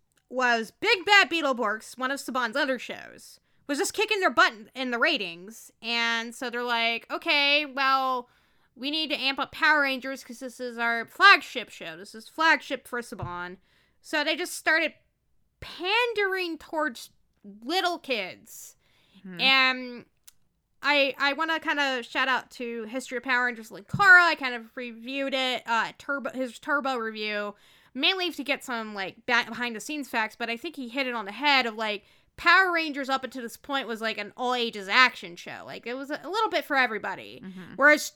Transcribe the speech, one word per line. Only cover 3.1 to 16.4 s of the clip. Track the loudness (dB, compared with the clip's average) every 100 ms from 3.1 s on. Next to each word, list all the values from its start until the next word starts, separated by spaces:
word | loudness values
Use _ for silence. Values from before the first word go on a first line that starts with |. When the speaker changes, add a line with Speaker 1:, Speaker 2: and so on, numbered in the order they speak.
| -20 -20 -20 _ _ -6
Speaker 1:
was | -2
just | -2
kicking | -2 0 2
their | 2
butt | 4 4
in, | 2 -12
in | -8 -4
the | 0
ratings. | 2 2 -4 -10 -16 -20 -20 _
And | -6 -2 0 -2 -6
so | -8 -8
they're | -6
like, | -2 0 0 -2 -6
"Okay, | -6 0 2 4 2 0
well, | -2 2 2 2 -2 -6 _ _ _ _ -10
we | -6
need | -4 -2
to | -2
amp | -2 -2
up | -6
Power | 0 4 4
Rangers | 2 -2 -6 -10
'cause | -12 -14
this | -14 -10
is | -10 -4
our | -2 -2 -6
flagship | 6 8 8 4 -10 -10
show. | -12 -14 -14
This | -16 -20
is | -12
flagship | 2 4 4 0 -8 -6
for | -10
Saban." | -10 -10 -10 -8 -10 -14 _ _ _ _
So | -4 -2
they | 0 -2
just | -4 -2
started | 2 2 2 -4 _ _ _ _ _ _
pandering | -18 -8 -2 0 0 0 -2 -2